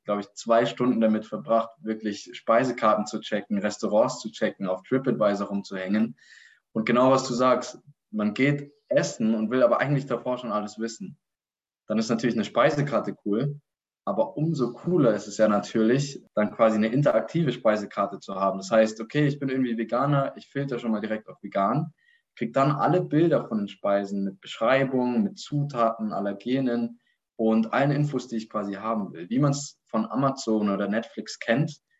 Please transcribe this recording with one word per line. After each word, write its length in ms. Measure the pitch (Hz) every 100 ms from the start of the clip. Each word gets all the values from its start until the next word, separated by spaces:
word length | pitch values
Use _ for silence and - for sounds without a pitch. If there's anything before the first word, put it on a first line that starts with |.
glaub 160 | - 101
ich, 100 | 98
zwei 320 | - - 117 123
Stunden 340 | - 123 113
damit 240 | 110 110
verbracht, 460 | 110 104 - 113 - -
wirklich 500 | 110 110 107 101 -
Speisekarten 720 | - - 113 127 117 113 104 104
zu 140 | 110
checken, 380 | - 104 - 101
Restaurants 600 | 104 - 104 104 156 -
zu 100 | 107
checken, 360 | - 110 - 95
auf 160 | 92
TripAdvisor 640 | - 131 131 - 104 98 98
rumzuhängen. 680 | 101 98 95 92 107 117 - _ - - _ _
Und 120 | 110
genau 260 | 110 120 131
was 160 | 135 -
du 60 |
sagst, 460 | 120 127 120 - - - _ _
man 240 | 107 107
geht 360 | 104 135 143 - _ _
essen 460 | 139 - - 110
und 160 | 110 107
will 120 | 127
aber 180 | 120 -
eigentlich 240 | 135 139
davor 320 | - 117 123 123
schon 160 | 117
alles 260 | 104 101 -
wissen. 380 | 113 - 95 - _ _ _ _ _ _ _
Dann 120 | 107
ist 120 | 110
natürlich 260 | 113 127 110
eine 80 |
Speisekarte 720 | 98 - 139 147 147 110 101 -
cool, 340 | 104 104 143 143 - _ _ _
aber 340 | - 98 113 -
umso 340 | 160 151 117
cooler 400 | - 170 175 127
ist 140 | 104 107
es 100 | -
ja 120 | 107
natürlich, 720 | 104 - 113 110 135 143 - -
dann 200 | - 107
quasi 220 | - 113 107
eine 120 | 110
interaktive 640 | 127 147 - - - 151
Speisekarte 680 | 120 113 107 104 - 101 98
zu 160 | - 95
haben. 200 | 95 95
Das 140 | 95
heißt, 320 | 113 110 -
okay, 240 | 117 147 147
ich 120 | -
bin 120 | 139
irgendwie 260 | 131 127 113
Veganer, 560 | 110 120 139 143 139 -
ich 120 | -
filter 300 | 139 139 117
schon 140 | 117
mal 100 | 107
direkt 260 | 104 107 -
auf 140 | -
vegan, 500 | 101 98 98 131 170 - _ _ _
krieg 200 | - 113
dann 160 | 135 143
alle 320 | 147 143 175
Bilder 440 | 180 151 170 135 -
von 120 | 110
den 100 | 98
Speisen 560 | - 101 101 101 101
mit 160 | 98 95
Beschreibung, 800 | - - 113 135 131 127 123 117
mit 160 | 98 -
Zutaten, 760 | - 147 143 123 113 - 107
Allergenen 840 | 90 101 101 120 135 127 120 117 - _ _ _ -
und 380 | - 110 110
allen 160 | 120 143
Infos, 380 | 147 147 131 -
die 80 | 117
ich 120 | 110
quasi 260 | 107 101
haben 380 | 98 107 113 92
will. 160 | 82 87
Wie 100 | 120
man's 400 | 147 143 - -
von 220 | _ 110 107
Amazon 600 | 127 139 131 - 107 104
oder 180 | 98 101
Netflix 500 | 107 117 - 110 -
kennt, 400 | - 120 170 - _ _